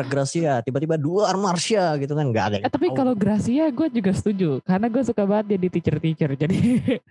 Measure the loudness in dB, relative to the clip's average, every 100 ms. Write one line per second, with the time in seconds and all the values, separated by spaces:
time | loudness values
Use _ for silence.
0 | 0 -2 0 0 0 0 0 -2 0 0
1 | 0 0 2 2 0 0 0 0 2 0
2 | -2 -2 0 0 0 0 -2 -2 0 0
3 | 0 0 0 0 0 0 0 0 -2 0
4 | 0 0 -2 0 0 0 0 0 0 0
5 | -2 0 0 0 0 -2 0 -2 0 0
6 | 0 0 -2 0 0 2 4 2 0 -2
7 | -6